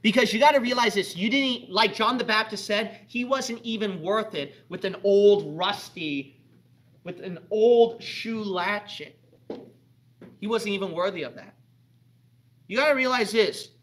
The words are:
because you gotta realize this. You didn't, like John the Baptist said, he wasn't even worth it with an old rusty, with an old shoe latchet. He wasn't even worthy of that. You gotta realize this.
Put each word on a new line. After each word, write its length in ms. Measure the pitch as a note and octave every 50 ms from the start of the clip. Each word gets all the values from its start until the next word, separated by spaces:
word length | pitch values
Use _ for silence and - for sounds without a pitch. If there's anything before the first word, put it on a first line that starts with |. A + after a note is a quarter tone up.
because 320 | - A3 G3 B3+ A#3 G3 G3
you 60 | A3+
gotta 200 | C#4 D4+ D4 C#4
realize 340 | A#3 A#3+ B3+ B3 A#3+ A3 -
this. 200 | G3 F#3 - -
You 140 | E3+ G3 A#3
didn't, 400 | C4 C#4 C4+ C4 B3 - - -
like 240 | F#3 G#3 A3+ A3+ -
John 240 | - A3 A3+ B3
the 60 | B3 A#3
Baptist 420 | - G#3+ G#3+ A3 A3 G#3+ G3 -
said, 360 | - G#3 G#3 - F#3+ - - -
he 160 | _ - A#3+ B3
wasn't 380 | B3 C4+ C4 - - A#3 A3+ -
even 380 | A#3 A3+ G#3 G#3+ G3+ F#3+ E3+
worth 340 | D#3 F#3 G#3 A3 G3+ G#3+ -
it 200 | D3 C#3+ C#3 - - _ _
with 140 | F3 F3+ -
an 100 | F#3+ F#3+ - -
old 540 | G3 G3 G3+ G3+ G3+ G3+ - D#3 D3+ D3+
rusty, 840 | E3 F3+ G3 G3+ - - - - F3+ D#3+ D3+ C#3+ C#3 C3+ C#3 _ _ _ _ _ _ _ _ _ _ _ _ _ _ _
with 160 | F3 F3 -
an 180 | - F#3+ F3 E3 - -
old 500 | G#3 G#3+ G#3+ A#3+ A#3+ A#3 A#3 A#3 A#3 - -
shoe 400 | - - - - A3+ A3+ A3 G#3+
latchet. 760 | G3 F#3 F3+ F3 F#3+ G#3 G#3 - - - - D3+ - - _ _ _ _ _ _ _ - - - - - _ _ _ _ _ _ _ _ _ - - - _
He 60 | G3+
wasn't 260 | G#3+ A3+ A3 A3 G#3 G3+
even 160 | F#3+ G3 F#3
worthy 320 | E3 F3 F3+ G3+ F#3+ E3+ C#3
of 100 | A#2+ A#2
that. 200 | - - - _ _ _ _ _ _ _ _ _ _ _ _ _ _ _ _ _ _ _ _ _ _ _
You 100 | - F#3+
gotta 180 | B3 C#4+ D4+ C#4+
realize 360 | C4 C4 B3+ B3+ B3 A3 -
this. 380 | G#3+ A3+ G#3 D#3+ - - - - _ _